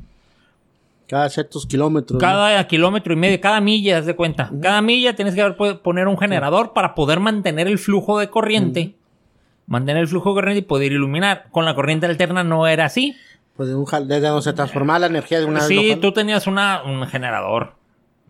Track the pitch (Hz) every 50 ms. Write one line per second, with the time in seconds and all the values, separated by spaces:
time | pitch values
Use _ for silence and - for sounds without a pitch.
0 | - - _ _ _ _ _ _ _ _ _ _ _ _ _ _ _ _ _ _
1 | _ - 135 139 147 139 - - - - - 151 - - 139 135 147 156 156 151
2 | - - - 127 151 180 190 202 208 208 214 196 175 - 170 156 170 185 202 214
3 | - - 165 156 175 196 190 180 - 196 214 214 202 208 214 214 196 196 180 165
4 | 151 170 170 175 170 160 151 156 127 104 143 143 165 185 202 208 214 226 240 254
5 | 247 247 233 - 202 202 180 196 208 202 175 202 208 202 196 - - 180 175 180
6 | 185 196 196 170 196 202 190 165 139 143 165 202 233 220 - 226 185 - - -
7 | 147 139 160 180 202 220 214 208 185 - 151 156 170 190 208 190 - - 202 196
8 | - 202 208 208 208 202 - 220 220 214 214 220 190 170 - 175 165 - - _
9 | _ _ _ _ _ _ _ _ _ _ _ _ _ - 120 120 131 139 147 160
10 | 170 151 175 180 175 202 196 202 196 196 202 202 190 - 151 139 139 139 139 143
11 | 139 135 143 165 190 202 190 - - - - 165 165 160 143 135 160 160 156 156
12 | 170 170 170 151 180 165 180 185 175 165 165 160 160 160 160 160 160 - - 247
13 | 262 285 269 - - - - _ _ _ _ - 135 127 131 135 143 - 160 151
14 | 139 135 143 147 143 151 151 147 131 147 139 - 143 135 - 139 139 147 160 170
15 | 175 170 165 151 - - 165 165 156 151 151 151 151 151 190 202 214 214 220 170
16 | 180 196 190 220 208 208 214 202 - 196 190 196 202 196 196 165 131 139 135 131
17 | 131 - - 131 127 123 110 - - 95 110 117 147 - - _ _ _ _ _
18 | _ _ _ _ _ _